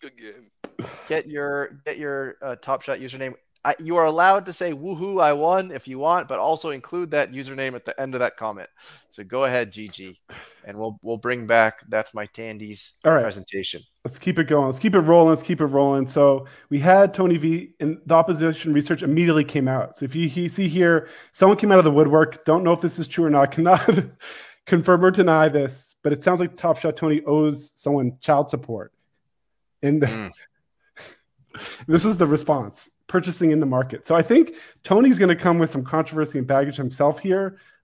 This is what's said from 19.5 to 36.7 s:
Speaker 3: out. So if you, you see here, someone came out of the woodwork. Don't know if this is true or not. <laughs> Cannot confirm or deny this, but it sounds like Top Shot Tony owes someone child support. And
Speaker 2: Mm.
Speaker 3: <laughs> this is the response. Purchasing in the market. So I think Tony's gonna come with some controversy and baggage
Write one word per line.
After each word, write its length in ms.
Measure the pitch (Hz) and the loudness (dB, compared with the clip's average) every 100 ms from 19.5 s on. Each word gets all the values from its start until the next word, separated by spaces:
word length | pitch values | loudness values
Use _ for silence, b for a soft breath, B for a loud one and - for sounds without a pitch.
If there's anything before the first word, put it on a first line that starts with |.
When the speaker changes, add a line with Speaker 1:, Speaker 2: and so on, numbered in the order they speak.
| 147 131 | -2 -2
Speaker 3:
out. 260 | 131 - - | -2 -6 -8
So 80 | 131 | -8
if 80 | 156 | -4
you, 120 | 160 | -4
you 220 | 139 175 | -4 -6
see 180 | - 185 | -4 -2
here, 400 | 175 170 165 - B B | 2 2 2 -2 B B
someone 240 | - 190 202 | 2 4 4
came 140 | 220 | 6
out 80 | 190 | 6
of 60 | 156 | 6
the 60 | |
woodwork. 520 | 143 147 156 156 - | 6 6 4 2 -2
Don't 200 | - 175 | 0 2
know 100 | 175 | 2
if 80 | 170 | 0
this 160 | 170 175 | -2 -6
is 80 | 156 | -8
true 160 | - 160 | -2 2
or 40 | |
not. 220 | 143 139 | 2 2
<laughs> 20 | |
Cannot 360 | 160 175 185 - 156 127 - B B B B - | 2 4 4 4 0 0 -8 B B B B -2
confirm 360 | 175 165 175 | 0 4 4
or 60 | 185 | 4
deny 380 | 190 180 160 156 | 4 4 4 4
this, 460 | 143 135 131 _ _ | 2 -4 -8 _ _
but 100 | 151 | -4
it 100 | 143 | -2
sounds 160 | 180 180 | 0 0
like 160 | 175 - | -2 -4
Top 220 | 170 156 | -2 0
Shot 180 | 165 156 | -2 -2
Tony 260 | 160 147 147 | -2 -2 0
owes 460 | 151 151 139 - _ | 2 2 -2 -10 _
someone 400 | 143 143 123 127 | -2 -2 -2 -4
child 280 | - 143 147 | 0 0 0
support. 440 | 123 120 110 - _ _ _ _ _ _ _ _ _ | -6 -8 -12 -12 _ _ _ _ _ _ _ _ _
And 200 | 143 151 | 0 2
Speaker 2:
Mm. 300 | 135 110 98 - _ _ _ _ b b b | 0 -2 -10 -14 _ _ _ _ b b b
Speaker 3:
<laughs> 800 | b b _ _ - - - 127 | b b _ _ -20 -18 -14 -6
this 180 | 165 208 | -4 -2
is 120 | 180 | -2
the 80 | 160 | 0
response. 600 | 151 151 143 101 - - _ - | -2 -2 -4 -6 -14 -20 _ -6
Purchasing 420 | 185 175 165 165 | -4 -4 -4 -2
in 100 | 156 | 0
the 60 | 147 | -2
market. 400 | 127 131 113 - | -2 -4 -8 -2
So 100 | 165 | 0
I 60 | |
think 320 | 160 247 320 - B B | 2 2 2 -2 B B
Tony's 340 | - 196 269 196 | 0 2 4 4
gonna 180 | 185 170 | 2 2
come 220 | 185 170 | 2 0
with 140 | 160 | 0
some 120 | 139 | -4
controversy 540 | 127 160 156 156 151 147 | -4 -4 -4 -4 -4 -4
and 80 | 131 | -2
baggage 300 | 139 143 | 0 0